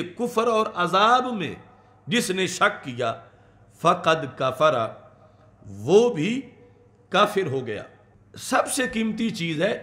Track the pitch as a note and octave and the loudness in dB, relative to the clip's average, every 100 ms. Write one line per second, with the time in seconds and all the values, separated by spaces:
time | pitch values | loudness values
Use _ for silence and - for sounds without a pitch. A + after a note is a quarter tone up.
0 | F3 - A#3+ A3 A#3 A3 A3 F3 E3+ F#3 | -2 -4 -2 0 2 2 0 -2 0 4
1 | G#3+ B3+ B3+ A3 C#3 F#2+ - - _ _ | 6 4 2 -6 -6 -10 -18 -20 _ _
2 | - A#3 - F#3 F3+ - G3 G#3 C#3+ A#2+ | -2 -2 0 -2 -2 0 0 0 -10 -4
3 | A#2 A2+ - _ _ _ _ - E3 F3+ | -4 -4 -12 _ _ _ _ 0 2 2
4 | F3 D#3 C#3 - C3 B2+ D#3 B2+ A2 - | 2 0 0 -4 -4 2 2 2 -4 -8
5 | - _ - _ - _ G#2 G2 A2+ G3+ | -20 _ -20 _ -20 _ -18 -8 4 6
6 | A#3+ E3 F3 B3+ - - - _ _ _ | 6 0 -2 -2 -8 -20 -20 _ _ _
7 | - F3+ G3+ G3 E3+ C3 A2+ G2 - - | -2 2 2 2 -2 -4 -6 -8 -10 -20
8 | _ _ _ - - B3+ - C#4+ B3 A3 | _ _ _ -14 -2 0 0 -2 -2 -2
9 | A3 A3 A3+ - E3+ D3+ G3 A#3+ | -2 -2 -4 -4 -4 0 -2 -2